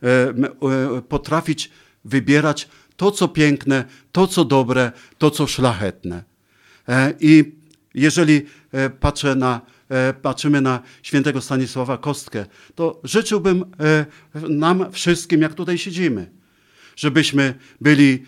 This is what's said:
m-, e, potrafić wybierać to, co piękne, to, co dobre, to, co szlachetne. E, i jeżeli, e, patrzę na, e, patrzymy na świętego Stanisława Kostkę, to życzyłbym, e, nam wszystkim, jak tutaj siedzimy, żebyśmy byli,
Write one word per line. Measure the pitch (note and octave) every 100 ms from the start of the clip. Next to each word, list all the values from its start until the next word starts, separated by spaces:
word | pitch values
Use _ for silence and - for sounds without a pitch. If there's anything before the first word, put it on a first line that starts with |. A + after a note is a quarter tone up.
m-, | B2 B2+ B2+ A#2+
e, | C3+ - C#3 C3+ C3+ B2
potrafić | - C#3+ - D#3 F3 D3+ - _ _ _
wybierać | A#2 C3+ A2 D3 D3+ D3 - _ _ -
to, | F#3+
co | G3+ F3+
piękne, | D#3+ D3+ C#3 - C3+ B2+ - _
to, | - F#3
co | F3+
dobre, | C#3+ C#3 A#2+ B2+ B2 - - -
to, | D3+
co | D3+ C#3+
szlachetne. | - B2+ G2 G2+ - F2+ F2 - _ _ _ _ _ -
E, | B2+ C3+ -
i | D3+ D#3 D3+ - _ _ _
jeżeli, | - D3+ E3 D#3 D3 D3 - _
e, | C3+ C3+
patrzę | C3+ D3 C#3+ C#3+
na, | C3 B2+ A#2+ - _ -
e, | C3 C3
patrzymy | C3 C#3+ B2+ D3+ C#3+
na | C3 B2 - -
świętego | - C#3+ C#3+ C3
Stanisława | - C3+ B2+ C3 B2 B2
Kostkę, | D3 C#3+ - A2 F#2+ _ _
to | - E3 -
życzyłbym, | B2+ F#3 A3+ G#3 F3+ F3+ F3+ -
e, | D3+ D#3 D3 - _ D3+ D#3+
nam | D3 D#3+ F#3 F#3+
wszystkim, | - F3 E3+ - E3
jak | D#3
tutaj | D#3 F3 F3
siedzimy, | G3+ F3 E3+ G#2+ F2 _ _ _ _ _ - -
żebyśmy | D3+ C#3+ D3 C#3+ C3+ B2+ _ -
byli, | C#3 C#3+ C#3+ C3